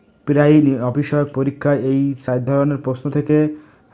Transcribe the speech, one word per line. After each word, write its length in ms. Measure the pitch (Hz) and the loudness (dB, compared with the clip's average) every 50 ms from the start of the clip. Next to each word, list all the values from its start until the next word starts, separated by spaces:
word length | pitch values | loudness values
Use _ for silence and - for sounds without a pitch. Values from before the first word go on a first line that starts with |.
| _ _ _ _ - | _ _ _ _ -4
প্রায়ই 360 | - 147 143 147 147 151 156 | -2 2 2 4 6 6 6
নি-, 180 | 147 139 135 120 | 6 4 2 0
অফিস 260 | 120 123 120 143 143 | -2 -4 -2 -4 -4
সহায়ক 240 | - 151 147 143 143 - | -2 -2 -2 -2 -2 -2
পরীক্ষায় 460 | 131 135 139 139 - - 147 143 123 | -4 -4 -4 -4 -4 -2 -2 0 0
এই 340 | 117 135 135 135 139 139 135 | 0 0 0 0 0 -2 -4
চার 320 | 127 - - 123 127 123 | -6 -6 -4 -4 -4 -2
ধরনের 320 | 127 139 139 139 147 143 131 | -2 0 0 0 0 -2 -4
প্রশ্ন 320 | - 113 104 - - 151 | -4 -6 -6 -6 -6 -6
থেকে, 480 | 139 151 143 147 151 151 151 151 151 - - _ _ _ _ _ | -4 -4 0 2 2 2 2 0 -2 -8 -16 _ _ _ _ _